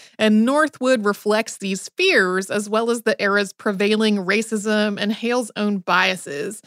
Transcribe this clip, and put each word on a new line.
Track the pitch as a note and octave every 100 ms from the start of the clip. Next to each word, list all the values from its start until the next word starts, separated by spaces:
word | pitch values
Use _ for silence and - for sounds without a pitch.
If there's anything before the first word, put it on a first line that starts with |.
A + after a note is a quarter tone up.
| - -
And | A3 G#3+
Northwood | A3+ C#4+ D#4 - B3+ B3+ G#3
reflects | G3 G#3+ G#3+ A3 -
these | G3 F#3+ - -
fears, | F#4 D4+ F#3 F#3 F#3+
as | G#3 G#3
well | G#3+ A#3
as | A#3+
the | A3 -
era's | G3+ G3+ G3
prevailing | - G#3+ G3 G3+ G#3+ A3 G#3
racism | F#3 G#3 A3 A3 G#3 G#3+ G#3+ G3+
and | G#3
Hale's | A3 A#3 B3 A3+ -
own | G#3 G3+
biases. | F#3 F3 F#3+ F#3 - C#3+ D3+ A3